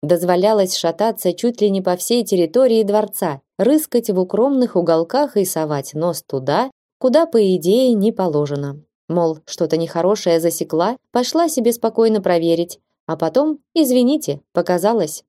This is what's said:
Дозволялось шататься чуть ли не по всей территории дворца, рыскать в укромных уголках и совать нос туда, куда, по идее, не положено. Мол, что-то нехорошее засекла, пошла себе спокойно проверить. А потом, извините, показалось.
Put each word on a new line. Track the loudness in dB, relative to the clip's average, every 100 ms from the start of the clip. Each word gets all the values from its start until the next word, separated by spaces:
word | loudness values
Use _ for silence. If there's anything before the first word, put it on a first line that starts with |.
Дозволялось | 0 0 2 2 2 2 0 -2
шататься | -4 -2 -2 -2 -4
чуть | -2 -4 0
ли | 0
не | 0
по | -2 -4
всей | -2 -2
территории | 0 0 2 2 4 4
дворца, | 2 0 0 -4 -6 -6 _ _
рыскать | 2 2 2 -4 -2
в | -2
укромных | -2 0 0 2 0 0
уголках | 2 0 0 -2 0 0
и |
совать | -2 -2 -2 -4 -6
нос | -4 -4 -4 -6
туда, | -6 -2 -2 -2 _ _ _
куда, | 2 2 2
по | 2 2 2
идее, | 2 2 4
не | 2 0
положено. | 0 -2 0 -2 -4 -6 -10 _ _ _
Мол, | 0 0 -2 -10
что-то | -6 -2 -2
нехорошее | -2 -2 0 0 0 0
засекла, | 0 -4 -4 -2 -2 -4 _
пошла | -4 -2 0 0
себе | 0 -2
спокойно | 0 -4 0 2 2
проверить. | 0 0 2 0 -2 -8 _ _ -10
А | -4
потом, | 0 0 0 -2 _
извините, | 0 2 4 2 0 -2 -8 _
показалось. | -4 0 0 2 0 -2 -6